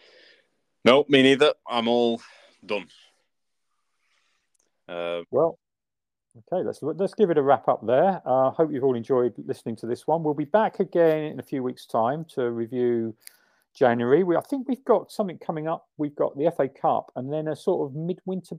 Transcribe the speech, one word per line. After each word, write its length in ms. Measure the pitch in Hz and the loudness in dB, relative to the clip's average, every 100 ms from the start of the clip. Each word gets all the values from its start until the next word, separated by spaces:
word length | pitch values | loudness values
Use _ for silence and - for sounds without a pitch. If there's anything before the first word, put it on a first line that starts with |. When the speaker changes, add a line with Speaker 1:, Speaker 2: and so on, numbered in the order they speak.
| _ _ _ _ _ _ _ _ | _ _ _ _ _ _ _ _
Speaker 1:
No, 200 | 113 139 139 | 4 4 6
me 140 | 139 | 6
neither. 300 | 131 135 147 - - | 6 6 4 2 -4
I'm 220 | 120 117 | -2 2
all 320 | 120 117 117 - - _ _ | 2 2 -2 -8 -20 _ _
done. 220 | 95 101 - _ _ _ _ _ _ _ _ _ _ _ _ _ _ _ _ _ _ _ - | -8 -8 -8 _ _ _ _ _ _ _ _ _ _ _ _ _ _ _ _ _ _ _ -14
Uh, 340 | 87 85 85 85 | -8 -6 -6 -4
Speaker 2:
Well, 280 | 123 165 - _ _ _ _ _ _ _ 113 - | -2 -2 -4 _ _ _ _ _ _ _ -20 -6
okay, 100 | 180 107 | -4 -4
let's, 160 | - | -6
let's 320 | 143 156 196 | -8 -4 -6
give 160 | - 190 | 0 2
it 80 | 151 | 4
a 40 | |
wrap 260 | 139 135 - | 4 2 2
up 180 | 123 107 | -2 0
there. 340 | 127 190 175 135 | 2 2 0 -2
I, 40 | |
uh, 200 | 131 131 | 2 2
hope 200 | - 156 | 0 -2
you've 120 | 135 | 0
all 100 | 135 120 | 0 -2
enjoyed 360 | 113 127 123 - | 0 0 0 -4
listening 380 | 139 127 120 110 | -10 -10 -8 -10
to 100 | 113 | -8
this 200 | 120 - | -6 -2
one. 160 | 165 | -2
We'll 120 | 151 | -2
be 100 | 143 | -4
back 360 | 147 208 202 - | -2 0 0 -2
again 440 | 190 175 165 156 151 | -2 2 2 2 -4
in 80 | 131 | -10
a 20 | |
few 200 | - 139 | -8 -6
weeks' 240 | 127 127 - | -6 -8 -6
time 400 | 120 117 156 160 | -2 0 -2 -8
to 160 | - 120 | -4 -4
review 640 | 117 113 123 123 117 113 - - _ _ _ _ | -4 -6 -2 0 0 -4 -8 -20 _ _ _ _
January. 500 | - 127 120 120 156 | 0 2 2 4 2
We, 120 | 180 156 | 4 0
I 40 | |
think 260 | - 277 247 | -2 -6 -4
we've 160 | 240 | -6
got 260 | - 214 - | 0 0 0
something 260 | - 190 156 | -6 -6 -6
coming 300 | - 156 160 | -8 -6 -6
up. 200 | 165 _ - | -8 _ -8
We've 160 | 147 | -8
got 220 | 147 143 139 | -2 -4 0
the 100 | 165 | -2
F 120 | 165 | 0
A 100 | 135 | -4
Cup 440 | - 156 117 - 131 | -2 -2 -2 -4 -12
and 160 | 131 | -6
then 160 | 156 156 | -6 -6
a 80 | 143 | -4
sort 320 | - 175 143 | -2 -2 -2
of 60 | 147 | -6
midwinter 600 | 170 170 185 185 - | -8 -8 -8 -10 -10